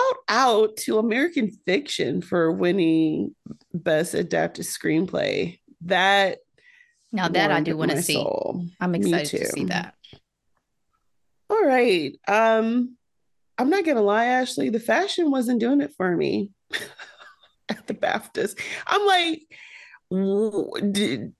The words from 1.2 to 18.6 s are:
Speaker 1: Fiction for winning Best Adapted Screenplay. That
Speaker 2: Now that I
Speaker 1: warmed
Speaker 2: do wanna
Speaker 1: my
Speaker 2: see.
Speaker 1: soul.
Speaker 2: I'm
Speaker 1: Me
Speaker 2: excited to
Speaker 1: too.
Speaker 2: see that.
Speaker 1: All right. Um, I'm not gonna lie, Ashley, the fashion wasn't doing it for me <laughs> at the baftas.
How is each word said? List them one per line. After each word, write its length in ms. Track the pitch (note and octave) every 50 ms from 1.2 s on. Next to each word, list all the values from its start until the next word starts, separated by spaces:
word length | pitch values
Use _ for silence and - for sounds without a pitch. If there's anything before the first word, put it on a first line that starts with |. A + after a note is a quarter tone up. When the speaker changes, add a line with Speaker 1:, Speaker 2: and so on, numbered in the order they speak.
| C#4+ F4 E4+ D4 A3+ G3 - - -
Speaker 1:
Fiction 560 | - F3+ - - - - - - B2 D3 F3+
for 300 | F3 - - F3 E3 D#3+
winning 840 | D#3+ F#3+ F#3 F3 E3+ G3 E3 E3 D#3+ D#3+ D#3+ D#3 D#3 D#3+ G3+ - - _ - - D3 - _ _ -
Best 400 | F3 D#3+ - D#3+ D#3 E3+ F3+ -
Adapted 520 | - F3 D#3+ E3+ E3 D#3+ E3+ - - F3
Screenplay. 960 | - - - - E3 D#3 D#3+ F3+ F3+ - - - - G2 - - E3+ F3 _ _ _ - -
That 560 | E3 E3+ F#3 F3 F#3 G3 G3+ G3+ G3 F#3 - - _ _ _ _ _ _ _ _ _ _ _ _ _ -
Speaker 2:
Now 160 | - G3+ F#3 E3
that 240 | F3 F3+ G3 G3+
I 40 | F#3+
Speaker 1:
warmed 100 | E3 D3+
Speaker 2:
do 120 | D#3+ D#3+ D#3
wanna 180 | D#3+ D3+ D3+
Speaker 1:
my 60 | C#3
Speaker 2:
see. 120 | F3 - D3+
Speaker 1:
soul. 520 | - - - - - - - - F3+ F3 F3 - -
Speaker 2:
I'm 120 | F3+ F3+
Speaker 1:
Me 80 | F3 E3+
Speaker 2:
excited 280 | G3+ F#3 E3+ D#3 D3 D3
to 80 | - -
Speaker 1:
too. 60 | -
Speaker 2:
see 200 | - - - -
that. 300 | F#3 - - - - - _ _ - - - _ _ _ _ _ _ _ _ _ _ _ _ _ _ _ _ _ _ _ _ _ _ _ _ _ -
Speaker 1:
All 160 | G4+ A4+ G#4
right. 520 | D4 C4 B3+ A#3+ A#3+ F#3 F3 D3+ C3 - - - -
Um, 680 | G3 G#3+ A3+ A3+ A3 A3 A3 A3+ A#3 B3 B3 B3+ - _ _ _ _ _ _ _ _ _ _ _ _ -
I'm 120 | B3+ C4+
not 140 | F4 G4+ F4+
gonna 180 | D#4+ C#4+ A#3
lie, 240 | G#3 G3+ G3+ A3 A#3 B3
Ashley, 420 | B3+ B3+ B3+ B3 - - C#4 C4
the 100 | A3 A#3
fashion 500 | A3+ - A3 D4 F#4 G4+ - - F4 D4+
wasn't 280 | C4+ C4 B3 A#3 B3+ A#3
doing 220 | G#3+ A#3 C#4 C#4+
it 100 | C#4 D4 - -
for 180 | F3+ F#3 F3+
me 360 | - D#3 C#3 - G#3+ G3+ G3+ _ _ _ -
<laughs> 960 | - - - - - - - - - - - - - _ _ _ _ _ _ -
at 160 | - - - -
the 60 | G#3+
baftas. 640 | - - - - G#3+ - - - - - - - -